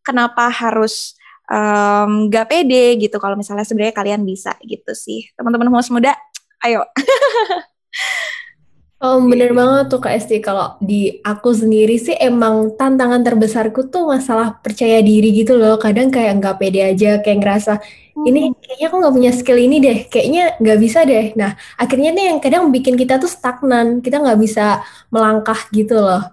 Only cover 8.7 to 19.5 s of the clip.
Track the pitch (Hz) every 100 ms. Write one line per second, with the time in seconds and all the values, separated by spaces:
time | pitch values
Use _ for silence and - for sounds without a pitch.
8.7 | _ _ _ 262 262 247 240 247 240 247
9.7 | 269 269 254 254 - - 214 208 196 170
10.7 | - 202 208 196 - 208 208 247 220 220
11.7 | 214 214 233 240 - 254 240 226 220 220
12.7 | 214 269 262 247 247 240 226 214 233 220
13.7 | 220 262 370 320 269 262 226 226 - 220
14.7 | 208 226 226 208 214 220 208 220 247 220
15.7 | 220 220 208 262 262 220 196 196 190 196
16.7 | 190 190 190 208 208 208 208 202 208 208
17.7 | 208 - - _ 302 302 269 262 254 -
18.7 | 262 311 359 320 262 247 247 -